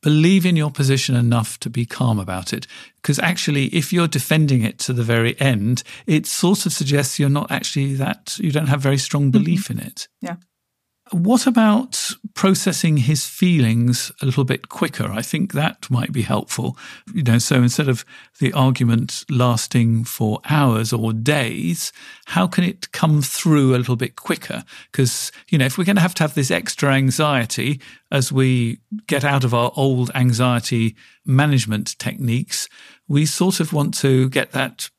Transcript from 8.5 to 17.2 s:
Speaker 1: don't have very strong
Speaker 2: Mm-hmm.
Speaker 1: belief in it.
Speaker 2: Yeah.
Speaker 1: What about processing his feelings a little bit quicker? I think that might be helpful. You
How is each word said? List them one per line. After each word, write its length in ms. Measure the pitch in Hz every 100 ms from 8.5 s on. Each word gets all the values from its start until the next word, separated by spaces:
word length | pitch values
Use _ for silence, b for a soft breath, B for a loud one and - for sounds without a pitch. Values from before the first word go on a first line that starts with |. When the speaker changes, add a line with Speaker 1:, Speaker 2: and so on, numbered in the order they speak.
Speaker 1:
don't 160 | 147 147
have 140 | 143
very 160 | 135 135
strong 240 | - 147
Speaker 2:
Mm-hmm. 80 | 143 123
Speaker 1:
belief 260 | 156 170 196
in 80 | -
it. 280 | - - - _
Speaker 2:
Yeah. 140 | 180 175 _ _ _ _ _ _ _
Speaker 1:
What 360 | 175 180 240 -
about 640 | 233 220 214 254 - - - -
processing 640 | - 190 190 - 165 170 151
his 280 | 123 151 -
feelings 880 | - 180 170 117 117 120 127 - -
a 40 | 139
little 180 | 127
bit 240 | 127 131 -
quicker? 420 | - 165 - -
I 120 | 104
think 320 | - 156 -
that 360 | 139 156 - -
might 220 | 123 -
be 120 | 139
helpful. 540 | 107 104 - - - 131 B B B
You 100 | 196